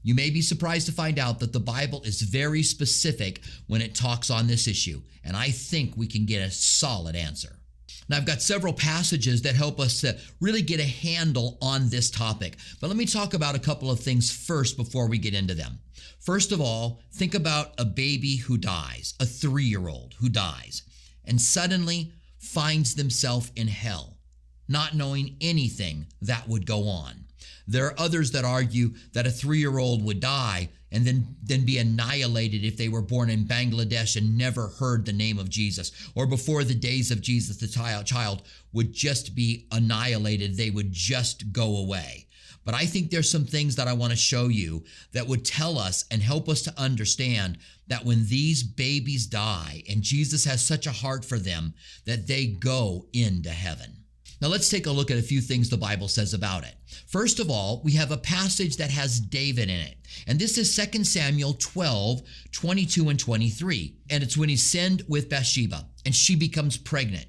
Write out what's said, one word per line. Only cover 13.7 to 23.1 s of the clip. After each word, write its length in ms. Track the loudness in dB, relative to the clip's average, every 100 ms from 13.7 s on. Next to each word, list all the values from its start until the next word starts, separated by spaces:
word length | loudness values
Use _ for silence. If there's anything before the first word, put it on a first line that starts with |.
| -2 0
of 80 | 0
things 320 | 2 2 2
first 460 | -2 -2 0 0 -2
before 320 | -4 0 0
we 80 | 0
get 160 | 0
into 220 | 0 0 -2
them. 240 | -6 -12 -16 -20 -20 -10
First 320 | -2 0 2
of 80 | 2
all, 400 | 0 0 -2 -6 -14
think 240 | -4 0 0
about 380 | 2 0 -2 -2
a 60 |
baby 540 | -2 0 0 0 0 -2
who 200 | 0 0
dies, 560 | 0 -4 -4 -8 -10 -2
a 60 | -2
three-year-old 880 | 0 0 2 2 0 -2 -8 -14 -2
who 100 | 0
dies, 540 | 2 -2 -6 -12 -14 -14 -20 -20 -16 0
and 160 | 2
suddenly 720 | 4 2 2 0 0 -2 -4 -12 -20 -18
finds 580 | -6 0 2 2 2 0
themselves 560 | 0